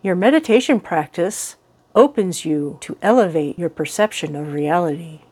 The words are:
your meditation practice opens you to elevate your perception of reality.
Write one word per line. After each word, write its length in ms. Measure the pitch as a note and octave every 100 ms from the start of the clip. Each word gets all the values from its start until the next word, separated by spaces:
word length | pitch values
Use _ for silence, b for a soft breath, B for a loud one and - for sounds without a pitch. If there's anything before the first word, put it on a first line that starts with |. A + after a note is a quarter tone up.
your 140 | G3 F3+
meditation 640 | G3+ D#4 D#4 A#3 B3+ A#3+
practice 760 | - E3 D3 - F3+ - - - _ _ _ -
opens 500 | C#4 C#4+ F#3+ E3 E3
you 320 | D3+ C#3+ C#3+
to 160 | - -
elevate 580 | G3 B3 G3 D#3+ D3 -
your 100 | E3+
perception 640 | - D3+ - G#3+ - D3+ D3
of 180 | D3+
reality. 680 | D3 D3 E3+ E3+ D3 E3 D#3 _